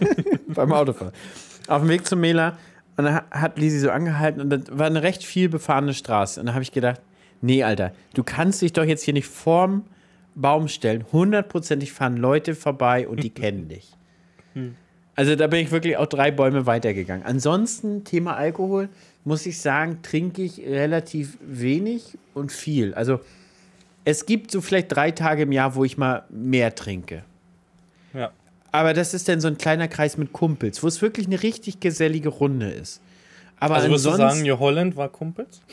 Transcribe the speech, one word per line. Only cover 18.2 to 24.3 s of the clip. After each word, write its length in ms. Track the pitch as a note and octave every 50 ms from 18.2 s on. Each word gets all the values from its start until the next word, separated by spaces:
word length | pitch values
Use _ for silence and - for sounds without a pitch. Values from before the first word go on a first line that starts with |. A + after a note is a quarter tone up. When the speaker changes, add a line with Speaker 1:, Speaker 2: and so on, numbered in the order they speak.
| E3+ F3 D#3 A2
Speaker 1:
Alkohol, 500 | C#3+ D#3+ E3 - F#3 F#3+ G3 G3 G3 G3 - - - _ _ _ _
muss 200 | C#3 D#3 D#3 -
ich 140 | F#3 E3 -
sagen, 400 | - D3 C3+ D3 D#3 E3 E3 E3
trinke 400 | - - - D#3 E3+ F3+ E3 F#3+
ich 180 | F#3+ F3 F3+ - -
relativ 720 | - C#3 C#3 C#3+ D3+ E3 E3 D#3+ - - D#3 C#3+ C#3 - -
wenig 760 | - D3 C3+ B2 A#2+ B2+ C#3 E3+ G3+ A3 A#3+ A#3 - - - - _ _ _
und 180 | C#3 C#3+ C#3 -
viel. 400 | - - D#3 D3+ C#3 A2 G2 F#2
Also 260 | - A#2 B2 C3+ A#2+ - - - - - _ _ _ _ _ _ _ - _ _ _ _
es 200 | D3 D3+ D3+ -
gibt 240 | -